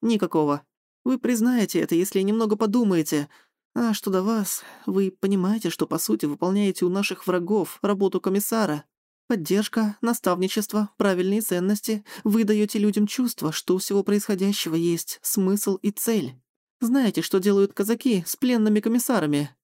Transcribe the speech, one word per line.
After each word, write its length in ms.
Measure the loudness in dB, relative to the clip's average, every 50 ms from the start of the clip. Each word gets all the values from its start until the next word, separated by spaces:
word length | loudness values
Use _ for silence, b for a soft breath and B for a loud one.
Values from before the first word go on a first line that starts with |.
Никакого. 600 | -2 0 0 0 0 0 0 0 2 2 0 -2 -4 _ _ _ _ _ _ _ -4
Вы 140 | -2 -2 -2
признаете 600 | 0 0 0 0 2 2 2 2 0 0 0 0
это, 140 | 0 0 0
если 260 | 0 0 0 0 0
немного 360 | 0 0 0 0 0 0 0
подумаете. 720 | 0 0 0 2 2 2 2 2 2 0 0 0 -2 -2 -4 b b b b b b _ _ -6
А 200 | -2 -2 0 -2
что 160 | -2 -2 -2
до 120 | -2 0 0
вас, 420 | 0 0 -2 -2 -4 -6 -8 -10 B B B B
вы 240 | B 0 0 0 0
понимаете, 600 | -2 _ -2 0 2 2 2 2 0 0 -2 -4
что, 160 | -4 -2 -2
по 120 | -2 -2 -2
сути, 280 | -2 -2 -2 0 0
выполняете 580 | -2 -2 -2 -2 0 0 2 2 0 0 0 0
у 40 | 0
наших 380 | 0 0 -2 -2 -4 -6 -4
врагов 520 | -2 -2 0 0 0 0 0 0 -2 -4 -4 -2
работу 380 | 0 0 2 0 0 0 0
комиссара. 640 | -2 0 0 0 0 -2 0 0 0 0 -2 -4 -8 _ _ _ _ _ _ _ _ -4
Поддержка, 680 | -4 -2 0 0 0 0 0 0 0 0 0 0 -2 -2
наставничество, 920 | -2 -2 -2 0 0 0 0 0 0 -2 -2 -2 -4 -2 -2 -2 -2 -2 -2
правильные 460 | 0 0 2 2 2 2 0 0 0 -2
ценности. 640 | -2 -2 0 0 0 0 -2 -2 -4 -4 -4 -6 B B B B
Вы 200 | 2 2 2 4
даёте 340 | 2 2 2 2 0 0 0
людям 280 | 0 2 2 2 0
чувство, 460 | 0 0 -2 -2 -2 -2 -4 -4 -4 -4
что 220 | -4 -2 0 0
у 40 | 0
всего 240 | 0 0 0 0 2
происходящего 720 | 2 0 0 0 -2 -2 0 0 0 0 -2 -2 -2 0
есть 460 | 0 2 0 0 -2 -4 -6 -10 -10 -8
смысл 540 | -4 -2 0 2 2 2 2 0 -2 -2
и 140 | -2 -2 -4
цель. 440 | -4 -2 -2 0 0 0 -2 -4 -8 -14 _ _ _ _ _ _ _ _
Знаете, 420 | -2 2 2 2 2 2 0 0 0
что 160 | 0 0 2
делают 340 | 4 4 4 4 4 2 0
казаки 520 | -2 -2 -2 -2 0 0 0 0 0 0
с 80 | -4 -4
пленными 460 | -2 0 0 2 2 2 4 2 2
комиссарами?» 760 | 2 0 0 0 0 0 0 0 0 0 0 0 -2 -4 -8 _